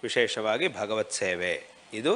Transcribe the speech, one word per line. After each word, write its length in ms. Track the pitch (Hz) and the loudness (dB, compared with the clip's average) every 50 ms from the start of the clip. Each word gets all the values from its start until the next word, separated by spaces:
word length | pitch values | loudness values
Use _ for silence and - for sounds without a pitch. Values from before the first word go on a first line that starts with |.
| - | -6
ವಿಶೇಷವಾಗಿ 640 | 117 - 127 120 110 - 117 110 107 107 123 160 185 | 0 2 2 2 2 2 -2 0 0 2 2 0 -2
ಭಗವತ್ 440 | 123 101 107 104 110 110 104 - - | -2 -2 -2 0 0 0 0 0 -2
ಸೇವೆ 400 | - 104 95 90 87 90 90 85 - - - - - - - - | -2 0 0 0 0 0 0 -2 -2 -4 -12 -20 -20 -20 -10 -8
ಇದು 180 | 107 117 151 202 | -2 0 0 0